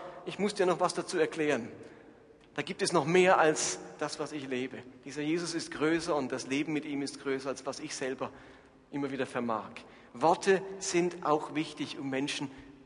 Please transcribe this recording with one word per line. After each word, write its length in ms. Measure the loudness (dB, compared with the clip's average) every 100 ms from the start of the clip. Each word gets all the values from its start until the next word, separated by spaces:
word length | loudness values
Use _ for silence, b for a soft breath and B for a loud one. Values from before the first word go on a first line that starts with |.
| B B B
ich 100 | -2
muss 160 | 0
dir 140 | 2 2
noch 120 | 4
was 140 | 2
dazu 240 | 0 -2 2
erklären.“ 500 | 2 2 2 2 -2 -10 -16 B B B B -20 -12 -6
Da 60 |
gibt 200 | -6 -2
es 120 | 0
noch 120 | 2 4
mehr 320 | 6 8 8
als 420 | 6 4 0 -4 -8 -6
das, 180 | -6 -4
was 140 | -6
ich 160 | -6 -4
lebe. 340 | -4 -4 -8 -14 -16
Dieser 180 | -12 -4
Jesus 320 | 0 0 -2
ist 180 | -4 -6
größer 440 | -2 2 2 2 0
und 160 | 0
das 160 | -4 -2
Leben 240 | -2 0
mit 140 | -2 -2
ihm 160 | -4
ist 200 | -4 -4
größer, 280 | -2 -2 -2
als 160 | -6 -6
was 140 | -8
ich 140 | -8 -6
selber 360 | -4 -4 -6 -8 B B B B -10
immer 200 | -4 -4
wieder 140 | -2 -4
vermag. 440 | -2 -2 -2 -6 -14 -18 B B
Worte 480 | 2 4 4 6 4 2 -6
sind 460 | 0 2 2 2 2
auch 280 | 2 2
wichtig, 460 | -4 -4 -6 -8 -6
um 100 | -4
Menschen 400 | -2 -2 -2 -6 B B B